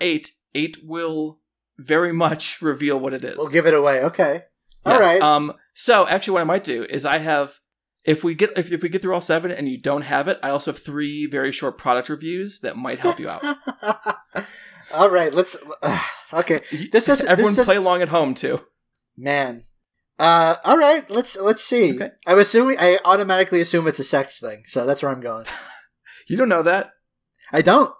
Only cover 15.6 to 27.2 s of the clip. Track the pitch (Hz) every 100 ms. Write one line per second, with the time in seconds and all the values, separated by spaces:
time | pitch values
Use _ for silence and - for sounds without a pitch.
15.6 | - - 147 92 - - - 160 175 156
16.6 | - 151 196 220 254 277 - 185 208 202
17.6 | 220 202 185 180 165 170 139 - 131 127
18.6 | - _ _ _ _ - 135 143 131 117
19.6 | _ _ _ _ _ - 160 170 165 170
20.6 | 180 320 294 311 - 214 247 196 202 220
21.6 | - 240 170 127 - - 170 190 196 226
22.6 | 262 247 180 185 175 196 190 185 185 175
23.6 | 170 170 160 147 135 143 135 - 113 107
24.6 | - 131 127 139 143 127 120 113 117 -
25.6 | - - _ _ _ - - 208 247 170
26.6 | 160 190 - _ _ _